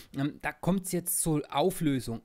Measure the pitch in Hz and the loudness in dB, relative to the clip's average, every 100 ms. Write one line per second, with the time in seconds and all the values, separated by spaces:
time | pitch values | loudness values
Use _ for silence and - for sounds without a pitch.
0 | - 139 143 - 151 - 170 190 180 175 | -10 -4 -2 -2 -8 -4 0 0 0 -4
1 | 175 - 165 151 - 139 175 175 156 135 | -2 -2 2 0 0 2 2 2 2 2
2 | 117 113 | -2 -8